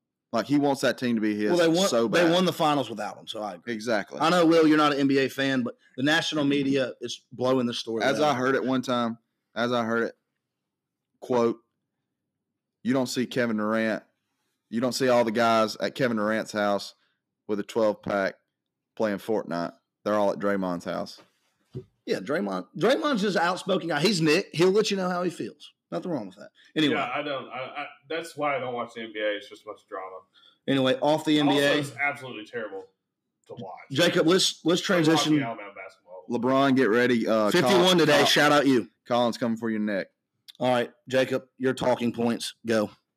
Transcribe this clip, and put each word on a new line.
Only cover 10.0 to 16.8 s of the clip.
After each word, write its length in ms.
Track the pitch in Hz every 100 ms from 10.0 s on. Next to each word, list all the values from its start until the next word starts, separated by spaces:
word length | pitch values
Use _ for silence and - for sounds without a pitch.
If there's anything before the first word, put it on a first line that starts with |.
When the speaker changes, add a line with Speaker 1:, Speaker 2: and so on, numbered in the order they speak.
Speaker 1:
it, 100 | 107 - _ _ _ _ _ _ _ _ _ _
quote, 380 | - 123 117 113 _ _ _ _ _ _ _ _ _ _ _ _
"You 100 | 113
don't 140 | 131 123
see 200 | 127 117
Kevin 300 | 131 117 107
Durant, 460 | 107 113 110 101 - _ _ _ _ _ _
you 100 | 113
don't 120 | 127
see 160 | 117 131
all 160 | 120
the 60 | 113
guys 440 | 113 117 113 107 -
at 180 | 101
Kevin 220 | - 127 113
Durant's 360 | 104 110 -
house 420 | 107 104 101